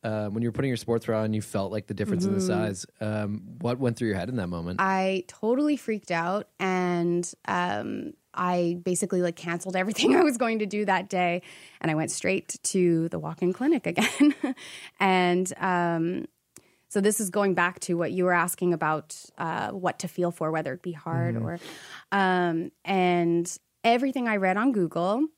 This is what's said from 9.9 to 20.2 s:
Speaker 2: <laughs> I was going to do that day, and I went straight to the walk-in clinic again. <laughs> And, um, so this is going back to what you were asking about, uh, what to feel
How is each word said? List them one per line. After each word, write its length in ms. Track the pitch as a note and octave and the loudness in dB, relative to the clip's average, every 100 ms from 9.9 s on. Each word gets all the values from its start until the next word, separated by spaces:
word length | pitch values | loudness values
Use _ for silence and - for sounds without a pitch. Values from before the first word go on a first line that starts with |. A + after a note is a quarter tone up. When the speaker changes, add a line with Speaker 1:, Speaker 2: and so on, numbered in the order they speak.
| G#3+ A#3+ C4+ | 2 4 6
Speaker 2:
<laughs> 0 | |
I 60 | |
was 140 | E4 A#3 | 4 4
going 220 | A#3 A3+ | 0 0
to 60 | G#3 | -2
do 180 | G#3 G3+ | -2 2
that 240 | F#3+ F#3+ | 0 0
day, 320 | F#3+ F3+ F3 - - - - | 0 2 0 -4 -20 -20 -4
and 80 | D#3+ | 0
I 40 | D#3 | 0
went 160 | D#3+ | -2
straight 460 | - - F#3+ - - - | -2 0 -2 -2 -8 -2
to 440 | F#3+ F3+ E3 E3 | 2 4 4 0
the 80 | E3 | -4
walk-in 320 | D#3 E3+ F3+ | -6 -2 -2
clinic 340 | F#3 C4+ D#4 - | 0 2 2 0
again. 480 | F3 A3 - D4 C#4 | 0 0 4 4 4
<laughs> 560 | C#4 C4 - - - _ | -4 -4 -10 -16 -18 _
And, 520 | G3 F#3 F3+ F3+ F#3 - | 4 4 4 2 0 -2
um, 680 | F#3+ F3+ F3 E3 E3 F#3 - _ _ - _ _ _ | 0 2 2 0 -2 -2 -8 _ _ -20 _ _ _
so 120 | G#3 | 0
this 180 | G3 G#3 | 2 2
is 100 | G3+ | -2
going 240 | G3 G3 | 0 2
back 260 | F3+ F3 F3+ | 4 2 0
to 140 | - E3+ | -4 -2
what 160 | D#3+ | 0
you 100 | E3+ | 0
were 100 | F3+ | 2
asking 400 | F3 F3 - F3+ | 2 2 0 0
about, 460 | E3+ D#3 D#3 - - - - | 2 0 -2 -4 -18 -18 -8
uh, 340 | E3 E3 - | -6 -4 -6
what 280 | G3+ F3+ - | -4 -4 -4
to 80 | F3 | -8
feel 240 | - | -2